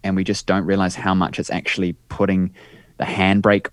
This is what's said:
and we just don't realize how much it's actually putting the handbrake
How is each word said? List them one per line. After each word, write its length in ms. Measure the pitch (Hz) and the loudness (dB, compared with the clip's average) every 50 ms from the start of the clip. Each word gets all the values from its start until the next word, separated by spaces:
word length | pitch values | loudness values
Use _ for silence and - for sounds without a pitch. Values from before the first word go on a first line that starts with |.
| - | -4
and 120 | 98 95 | -2 -2
we 80 | 92 95 | 0 0
just 220 | 95 104 - - | 0 -2 -4 -2
don't 200 | - 92 95 87 | 0 0 0 0
realize 280 | 80 98 98 95 90 90 | 0 0 2 0 0 -2
how 220 | - - 98 95 | -2 -2 0 2
much 240 | 92 90 - - - | 2 0 0 -2 -6
it's 100 | 82 - | -6 -4
actually 440 | - 87 - - - - 92 90 87 - _ _ | -4 -4 -4 -4 -4 -2 -2 -2 -4 -6 _ _
putting 440 | - - 101 98 98 92 92 90 - - - - - - - _ _ - | -4 -2 0 0 2 0 0 -2 -4 -10 -18 -20 -20 -20 -20 _ _ -6
the 80 | - | -6
handbrake 640 | - - - 95 95 98 104 98 107 104 98 - - | -4 -2 0 2 2 2 4 4 4 4 4 2 -2